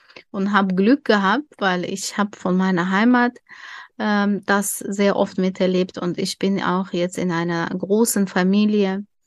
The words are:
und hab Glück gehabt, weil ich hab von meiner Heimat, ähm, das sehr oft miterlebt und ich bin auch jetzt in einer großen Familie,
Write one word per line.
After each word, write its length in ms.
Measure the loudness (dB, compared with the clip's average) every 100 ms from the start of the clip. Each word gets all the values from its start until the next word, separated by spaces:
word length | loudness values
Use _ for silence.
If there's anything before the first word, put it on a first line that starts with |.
| _ -20 -12
und 200 | -4 2
hab 240 | 2 2
Glück 300 | 2 4 2
gehabt, 400 | 4 2 4 0 -2 -4
weil 260 | -2 0
ich 320 | -4 -6 -6 -4
hab 180 | -4
von 220 | -4 -2 0
meiner 320 | 2 0 0
Heimat, 480 | 2 4 4 2 -2 _ -20 -20 -20 -18 -6
ähm, 440 | -2 0 0 -2
das 340 | 0 0 0 -6
sehr 360 | -6 0 2
oft 220 | 2 -2 0
miterlebt 640 | -2 0 0 0 -2 -4
und 180 | -6 -4
ich 220 | -6 -4
bin 220 | -2 -2
auch 300 | -2 -2 -2
jetzt 280 | -4 -4 -2
in 120 | -2
einer 360 | -2 -2 -2 -4
großen 600 | -6 -2 0 2 0 -2
Familie, 800 | 0 2 2 2 2 0 -2 -10 _